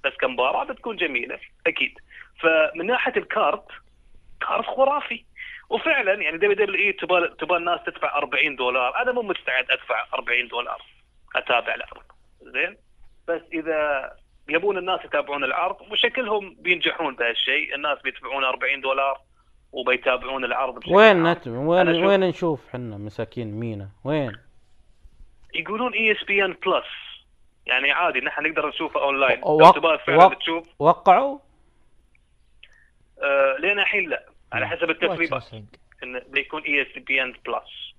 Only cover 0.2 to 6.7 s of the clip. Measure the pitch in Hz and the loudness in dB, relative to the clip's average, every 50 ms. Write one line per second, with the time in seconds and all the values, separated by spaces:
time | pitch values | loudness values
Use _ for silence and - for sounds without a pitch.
0.2 | - 131 127 120 123 135 156 - - - 170 - - 240 220 170 175 156 135 123 | -4 -2 0 0 0 0 0 -2 -4 -4 -8 -10 -8 -10 -6 -4 -4 -2 -2 -4
1.2 | 117 - - - - - _ _ _ 170 165 - 135 123 - - - _ - - | -6 -6 -10 -14 -14 -20 _ _ _ -4 -2 -2 -4 -4 -4 -14 -20 _ -20 -20
2.2 | - - _ - - 160 160 160 156 151 - - - 202 247 240 - 269 - 208 | -20 -20 _ 0 0 2 4 4 2 2 0 -6 -2 -2 -2 0 0 -2 -2 -2
3.2 | 180 - - 214 196 143 - 202 - - - - _ _ _ _ _ - - - | -4 -2 -2 0 0 0 0 -2 -8 -18 -20 -20 _ _ _ _ _ -20 -20 -20
4.2 | _ - - - - - - - - - - 247 269 269 285 294 - - 233 233 | _ -20 -10 -8 -6 -4 -2 -4 -4 -4 0 2 2 2 2 -2 -4 -6 -10 -12
5.2 | _ _ _ - - - - - - _ - 226 - 320 311 277 233 190 196 208 | _ _ _ -18 -18 -16 -16 -18 -8 _ -6 -2 0 0 0 2 2 0 0 0
6.2 | 175 151 160 165 196 208 202 196 220 190 | -2 -6 -2 0 2 2 2 2 0 0